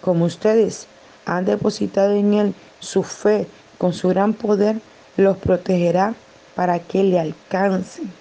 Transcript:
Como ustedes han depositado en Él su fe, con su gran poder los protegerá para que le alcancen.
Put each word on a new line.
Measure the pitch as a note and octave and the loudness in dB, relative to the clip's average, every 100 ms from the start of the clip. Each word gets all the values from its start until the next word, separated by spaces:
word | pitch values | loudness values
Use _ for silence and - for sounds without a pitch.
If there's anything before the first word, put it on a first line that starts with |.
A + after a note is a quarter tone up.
Como | - E3+ E3+ | 0 0 0
ustedes | E3+ G#3+ A3 G3+ - - - - - | 0 0 2 2 -2 -18 -20 -20 -14
han | - F3 | -6 -2
depositado | F#3+ G#3 G#3+ - G3+ G3 G3 | -2 0 -2 -2 -4 0 2
en | G3+ G3+ | 2 2
Él | G#3 G#3 F#3+ - - | 2 0 -2 -16 -20
su | - G3 | -4 -4
fe, | - - G#3+ G#3 F#3 - - - | -4 -2 0 0 -2 -12 -20 -4
con | F#3 | -4
su | F3 F#3 | 0 0
gran | F#3 G3+ | 0 0
poder | A3 G#3+ G#3 G#3 A3 - - - - | -2 -2 0 0 -2 -8 -20 -12 0
los | G3 F#3+ | 2 2
protegerá | - F3+ F3 F#3 E3+ F3 G3+ A3+ - - - | 0 -2 0 0 2 2 0 -2 -16 -20 -14
para | - F3+ F3 | -4 -2 -2
que | E3+ F#3 | -2 0
le | G3 F3+ | 2 2
alcancen. | D#3+ D#3+ - F#3 G3 F#3 F#3 - D4 F3 | -2 -8 -6 -2 0 0 -4 -10 -14 -12